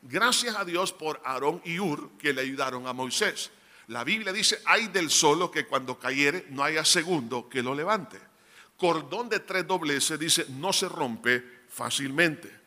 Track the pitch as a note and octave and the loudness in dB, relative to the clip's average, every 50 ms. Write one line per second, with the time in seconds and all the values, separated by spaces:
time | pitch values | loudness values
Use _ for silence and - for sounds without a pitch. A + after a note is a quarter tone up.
0 | _ - A#2+ F3 G#3+ B3 A#3+ B3 A#3+ A#3+ G#3+ G#3 G3 F3 E3+ F3 F#3+ F3 - - | _ -4 -2 2 2 4 4 2 0 0 -2 -4 -4 -2 0 0 0 0 -2 -6
1 | D#3 D#3 D3+ C3+ - C3 C3 B2+ C3+ C#3+ D#3+ F3 - - E3+ E3+ G#3 F#3 D3 D3 | -6 -6 -6 -4 -4 -4 -4 0 2 0 0 0 -4 -6 -4 -2 0 -2 -2 -4
2 | D3+ - - - - D3 C#3 C3 C3+ C3+ C3+ C3+ C#3 C3 B2 B2+ B2+ B2+ B2+ B2+ | -6 -12 -16 -4 -2 0 0 0 0 -4 -2 -2 -2 -2 -2 -6 -6 -6 -6 -4
3 | C3 B2+ A#2 - G#3+ G3 D#3+ - - - - _ _ _ - - - - A2+ A#2+ | -4 -4 -2 0 0 0 0 -2 -8 -10 -12 _ _ _ -20 -20 -16 -10 -6 -6
4 | A#2+ C3+ G3+ A3 A3 G3 F#3+ G#3+ G#3 - G#3+ - - - E3+ G#3 A3+ G#3+ F3 F#3+ | -2 -2 -2 -2 -2 -4 -4 0 2 2 0 0 2 2 2 2 2 0 -2 -2
5 | F3 D3 - - - D3+ D3 E3 F3+ E3+ - D#3 C#3+ - - C3+ C3 B2+ B2+ - | 0 2 2 4 6 6 6 6 2 0 -2 -4 -4 0 -2 -2 -2 -2 -10 -8
6 | - B2+ C3+ C#3 C#3+ C#3+ D3+ F#3 - - C#3 C3 C#3 D3 D#3 D#3 D#3 D3+ - F3 | -6 -4 0 2 2 2 2 0 -6 -8 -4 -2 -2 0 0 2 4 4 4 4
7 | D#3+ E3+ F#3 D#3 A#2+ A#2 B2+ B2 A2+ - - C3 A#2+ B2 C3+ C#3+ D3+ F#3 G#3+ G#3 | 4 2 0 0 0 -2 -4 -6 -6 -4 -4 -2 -2 -2 -2 -2 0 0 0 0
8 | E3 - - G2 - - _ _ _ _ - - - _ _ _ - F3 E3 D#3+ | 0 -6 -14 -20 -20 -20 _ _ _ _ -20 -20 -20 _ _ _ 2 4 4 2
9 | D3 C#3 D#3 G#3 B3 A#3+ G#3+ G3 - - F#3+ F#3 F3 D#3+ F#3+ F3+ D#3+ D3+ C#3+ C#3 | 0 -4 -6 -6 -4 -2 -2 -2 -2 0 -2 -2 0 2 0 0 2 2 2 2
10 | B2+ - D#3 D3+ D3+ E3+ - - E3 - C3 C3+ D3 F#3+ F#3 - G3 F3+ D#3 E3 | 2 0 0 -2 0 2 2 2 2 -2 -6 -4 -2 0 0 0 0 -2 -2 -2
11 | D#3 B2+ A2+ A2 - B2 B2 B2 B2 - - - _ _ - - A#2+ A#2+ A#2+ - | -2 -2 -2 -2 2 2 2 2 0 -6 -20 -20 _ _ -10 -8 -6 -4 -2 -2
12 | C#3 C3+ C3+ D3 F3 E3+ D3+ A#2 - C3+ - - _ | -4 -2 2 2 2 2 2 -2 -10 -18 -20 -20 _